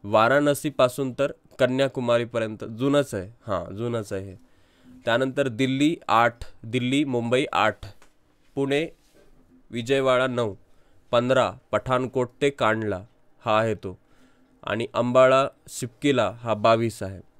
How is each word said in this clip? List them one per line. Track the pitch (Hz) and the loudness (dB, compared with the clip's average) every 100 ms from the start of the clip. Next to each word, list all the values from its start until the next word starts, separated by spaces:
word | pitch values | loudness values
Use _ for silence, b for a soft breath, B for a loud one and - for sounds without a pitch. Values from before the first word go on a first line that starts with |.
वाराणसीपासून | 101 107 113 139 147 143 156 - 127 - 131 120 | 2 4 6 4 2 0 -4 0 0 0 -6 -2
तर | 139 - _ - | -4 -4 _ 0
कन्याकुमारीपर्यंत | 127 131 135 135 120 117 120 117 110 107 113 | 0 2 0 0 0 0 0 -4 -4 -6 -12
जुनंच | 110 135 143 139 | -4 2 2 0
आहे. | 104 92 - - | -4 -8 -14 -6
हां, | 95 87 95 | -6 -6 -8
जुनंच | 120 117 104 | -4 -4 -6
आहे | 98 98 | -10 -10
हे. | 95 B B B B B B - | -18 B B B B B B -2
त्यानंतर | 117 131 135 135 | 0 0 0 -2
दिल्ली | 110 131 135 147 170 - | 0 -2 2 0 0 0
आठ, | 110 120 120 - - | 2 2 0 -16 -14
दिल्ली | 113 123 123 139 | -6 -4 0 0
मुंबई | 147 123 117 127 143 | 0 -2 0 0 0
आठ, | - 107 107 101 - - _ _ _ _ - | 0 0 -2 -14 -20 -20 _ _ _ _ -6
पुणे | 135 143 160 - _ _ _ _ _ _ _ | -2 -2 -4 -12 _ _ _ _ _ _ _
विजयवाडा | 117 120 135 131 127 131 | -10 -2 0 2 2 0
नऊ, | 123 113 95 _ _ _ - _ | -2 -4 -6 _ _ _ -20 _
पंधरा | 120 123 131 107 120 _ | 0 2 2 2 -2 _
पठाणकोट | 104 127 127 127 131 123 _ | -4 0 -2 -2 -2 -4 _
ते | 143 | -2
कांडला | 139 113 110 107 92 101 _ _ _ 120 | 0 0 0 -2 -6 -10 _ _ _ 0
हा | 107 | 0
आहे | 113 104 | 0 -4
तो, | 98 87 b b b b b b | -8 -14 b b b b b b
आणि | - 107 117 | -6 -6 -4
अंबाळा | - 120 127 131 131 139 _ - | -2 2 6 6 6 2 _ -18
सिपकीला | - 123 _ 143 127 101 | -12 -12 _ 0 2 0
हा | 117 117 | -2 -4
बावीस | 107 110 113 113 - | 0 4 2 2 -4
आहे. | 95 95 - _ | -12 -12 -20 _